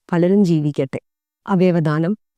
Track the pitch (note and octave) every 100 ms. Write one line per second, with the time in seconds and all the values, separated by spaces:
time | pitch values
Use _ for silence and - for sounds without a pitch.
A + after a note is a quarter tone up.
0 | - F3 F3 G3+ F#3 D#3+ D3+ C#3+ C3+ -
1 | - _ _ _ - G3 F#3 F3 D#3 D3+
2 | E3 G#3+ _